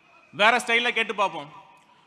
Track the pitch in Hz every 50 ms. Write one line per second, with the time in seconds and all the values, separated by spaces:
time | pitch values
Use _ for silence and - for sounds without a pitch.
0 | _ _ _ - _ _ - 139 202 220 247 233 226 - 233 233 240 240 202 226
1 | 226 202 220 196 202 185 156 160 143 151 - - - - - _ _ _ _ _
2 | _